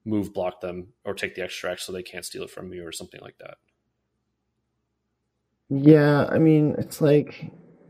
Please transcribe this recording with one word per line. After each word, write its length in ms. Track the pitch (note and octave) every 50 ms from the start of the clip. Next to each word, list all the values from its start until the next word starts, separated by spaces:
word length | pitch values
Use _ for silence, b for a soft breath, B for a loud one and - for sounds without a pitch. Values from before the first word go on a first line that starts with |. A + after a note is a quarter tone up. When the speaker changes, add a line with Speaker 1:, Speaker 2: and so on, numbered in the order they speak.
| -
Speaker 1:
move 260 | A2 G#2+ G#2 G2 F2+
block 280 | - F#2+ F2+ F2+ - -
them 340 | - F2+ F2 F2+ F2+ - _ _ -
or 80 | G2+
take 220 | F#2+ - - F#2+ -
the 80 | -
extract 400 | F2+ F2+ - - - F2+ F2+ -
so 100 | - -
they 100 | F#2 F#2
can't 220 | F2+ - - F#2 F#2
steal 200 | - - F#2 F2+
it 60 | -
from 220 | - - F#2+ F#2
you 140 | F2+ F2+ E2+
or 60 | E2
something 280 | E2 - F2+ - - -
like 160 | - - - -
that. 200 | - - - - _ _ _ _ _ _ _ _ _ _ _ _ _ _ _ _ _ _ _ _ _ _ _ _ _ _ _ _ _ _ _ _ _ _ _ _ _ _ _ _ _ -
Speaker 2:
Yeah, 580 | C#3+ C#3 C#3 D3 D#3 D3+ D3 D3 D3 C#3+ - -
I 80 | - -
mean, 380 | D#3+ D#3+ D#3 D3+ D3+ D3 - -
it's 220 | - - - -
like, 500 | D#3+ D3 D3 D3 C3+ - - - - - - - - - - _ _